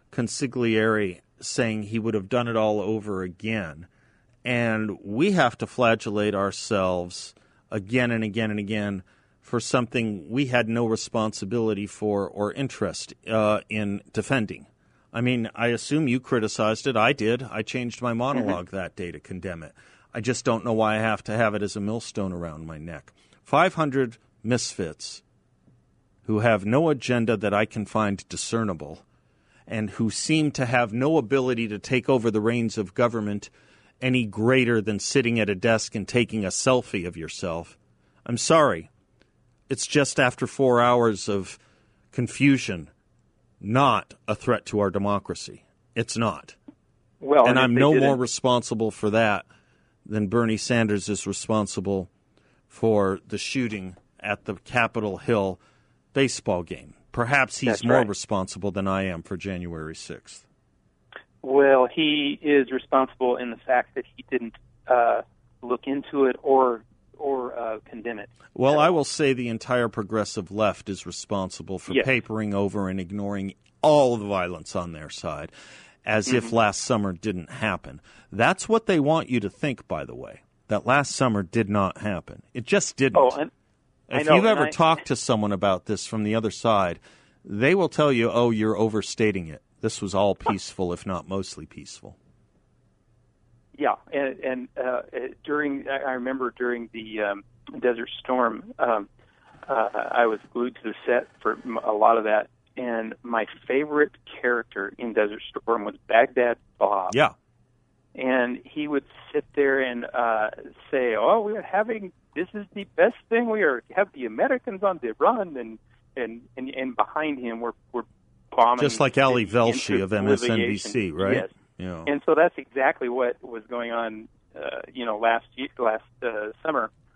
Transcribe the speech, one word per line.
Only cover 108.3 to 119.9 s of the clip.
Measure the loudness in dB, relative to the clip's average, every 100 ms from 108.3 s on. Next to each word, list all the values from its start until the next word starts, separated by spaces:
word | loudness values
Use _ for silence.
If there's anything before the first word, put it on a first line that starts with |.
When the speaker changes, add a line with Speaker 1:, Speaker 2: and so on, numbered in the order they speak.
| 2 0 -4
Speaker 2:
he | -10 -8 -4
would | -4 -4 -20 -8
sit | -6 -4
there | 0 2 2
and, | 0 -4 -6
uh, | -2 0 2 -2 -6 -18 -20 -4
say, | 0 0 2
"Oh, | 4 2
we | 0
are | -6
having, | -2 -2 -2 -4 -8 _ _
this | -8 -8
is | -8 -12
the | -14 -8 2
best | 2 2 -2
thing. | 0 0
We | 2
are, | 2 0 -4
have | -2 -2
the | -4
Americans | -8 -2 0 0 -4 -4
on | -2 -2
the | -6 2
run," | 2 2 -4 -8
and, | -12 -14 _ _ _ -8
and, | -8 -8 -16 -12
and, | -10
and | -6 -6 -4
behind | -4 -2 -4 -4
him | -6 -6
were, | -8 -10 _
were | -10 -10 _ _ _ -6
bombing | 4 4 6
Speaker 1:
Just | 2 2
like | 0 4
Ali | 4 4
Speaker 2:
cities | 2
Speaker 1:
Velshi | 4 4 2 0